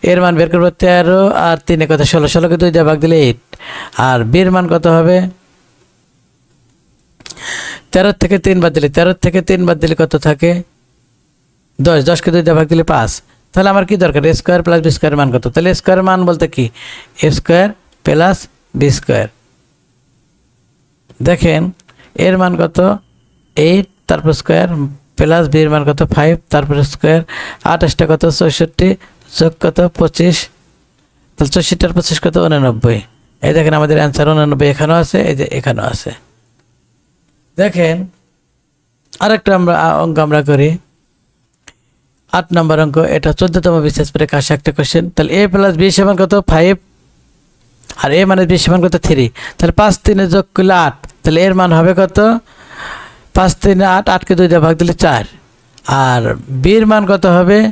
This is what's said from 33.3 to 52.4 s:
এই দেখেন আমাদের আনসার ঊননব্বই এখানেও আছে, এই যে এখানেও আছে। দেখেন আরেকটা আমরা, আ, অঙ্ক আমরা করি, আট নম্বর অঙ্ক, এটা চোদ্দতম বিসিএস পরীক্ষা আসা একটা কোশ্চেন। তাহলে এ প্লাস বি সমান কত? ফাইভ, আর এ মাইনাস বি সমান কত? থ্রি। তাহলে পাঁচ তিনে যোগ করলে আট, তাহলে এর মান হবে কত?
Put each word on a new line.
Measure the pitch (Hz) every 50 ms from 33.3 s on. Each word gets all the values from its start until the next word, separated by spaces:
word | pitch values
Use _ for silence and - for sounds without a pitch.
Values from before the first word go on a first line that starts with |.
| _ _ -
এই | 147 151
দেখেন | 160 160 156 156 151
আমাদের | 151 147 151 160 156
আনসার | 147 139 - 147 147 156
ঊননব্বই | 156 151 147 143 135 147 143 139
এখানেও | 143 151 156 160 170 165
আছে, | - - 190 - 170
এই | 151 131
যে | 139 - - 135
এখানেও | 127 135 120 110 104 - -
আছে। | 107 - - - - _ _ _ _ _ _ _ _ _ _ _ _ _ _ _ _ _ _ _ _ _ _ _ _ _ _ _ -
দেখেন | 185 208 170 175 170 160 160 175 190 185 _ _ _ _ _ _ _ _ _ _ _ _ _ _ _ _ _ _ _ _ - - -
আরেকটা | 208 220 202 - - 196 185
আমরা, | 180 175 170 156 156
আ, | 165 160 147 160
অঙ্ক | 165 160 156 156
আমরা | 151 151 151 143 143
করি, | 147 135 143 151 160 175 _ _ _ _ _ _ _ _ _ _ _ _ _ _ _ _ _ - _ _ _ _ _ _ _ _ _ _ _ _ -
আট | 175 180 170 175
নম্বর | 170 165 160 156 156 160
অঙ্ক, | 151 139 160 160 - 143
এটা | - - 160 147 -
চোদ্দতম | - 185 165 185 160 180 170 165 147
বিসিএস | 151 143 - 151 143 -
পরীক্ষা | 147 151 147 - 147
আসা | 139 - 156 139
একটা | - - 143
কোশ্চেন। | - 147 135 - 165 165 175 -
তাহলে | - 156 - 156 185
এ | 208 202 175
প্লাস | 196 196 196 180 156
বি | 180 196 185
সমান | - 196 190 202 180 190
কত? | 180 196 202 190 - 160
ফাইভ, | 160 165 180 196 185 _ _ _ _ _ _ _ _ _ _ _ _ _ _ _ _ _ _ _ _ - - - - -
আর | 139 139 170
এ | 190 190
মাইনাস | 190 185 185 165
বি | 185 170 -
সমান | - 175 185 175
কত? | 180 165 170 -
থ্রি। | - 160 135 127 117 - - - - -
তাহলে | _ - 170 165 -
পাঁচ | 208 214 185 - _
তিনে | - 214 196 196 180 165
যোগ | 196 190 _ _
করলে | - 185 185 190 175 165
আট, | 147 127 - - - - _ _
তাহলে | - 156 160 180
এর | 196 190 185
মান | 185 180 165 160
হবে | 165 175 190 170 190
কত? | 185 - - 208 220 226 233